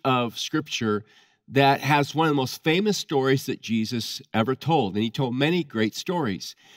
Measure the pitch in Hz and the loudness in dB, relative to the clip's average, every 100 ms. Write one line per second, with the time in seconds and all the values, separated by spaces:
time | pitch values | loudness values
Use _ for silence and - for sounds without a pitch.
0 | 135 127 117 - - 156 151 - 113 104 | 0 0 -2 -6 -6 -6 -4 -4 -2 -2
1 | - _ _ _ - 127 139 139 135 147 | -6 _ _ _ -2 4 4 4 2 2
2 | 139 147 160 143 127 - 160 170 214 196 | 2 2 2 2 -2 -2 0 2 2 -2
3 | - 143 135 135 - 107 - 113 110 120 | -2 0 2 2 0 -8 -2 -2 -2 -4
4 | - - - 110 113 127 147 160 101 101 | -6 -10 -2 0 0 0 0 0 0 -2
5 | 113 127 135 123 147 175 147 113 110 - | -2 -2 -2 0 2 0 -2 -2 -2 -2
6 | - 175 127 92 - - - | -4 -2 -2 -4 -10 -16 -20